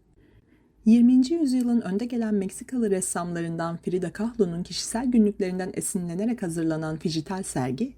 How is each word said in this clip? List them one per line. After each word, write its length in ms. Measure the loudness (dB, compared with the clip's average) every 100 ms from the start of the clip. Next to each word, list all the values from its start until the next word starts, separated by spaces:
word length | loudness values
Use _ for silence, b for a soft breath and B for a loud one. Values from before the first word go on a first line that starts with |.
| _ _ b b b b b b
Yirminci 500 | 4 6 8 6 4
yüzyılın 460 | 2 2 0 2 0
önde 240 | 0 -4
gelen 300 | -4 -4 -2
Meksikalı 560 | -2 -2 -8 -8 -2 0
ressamlarından 880 | 0 -2 -4 -4 -4 -4 -4 -6 -6
Frida 360 | -4 -2 -2
Kahlo'nun 500 | -4 -4 0 0 0
kişisel 480 | -6 -8 -6 -2 2
günlüklerinden 600 | 6 6 4 -2 -2 -4
esinlenerek 680 | -4 -4 -4 -4 -2 -2 -2
hazırlanan 540 | -4 -2 -2 -2 -2 -4
fijital 460 | -4 -4 -4 -6
sergi, 520 | -6 -4 -2 -2 -4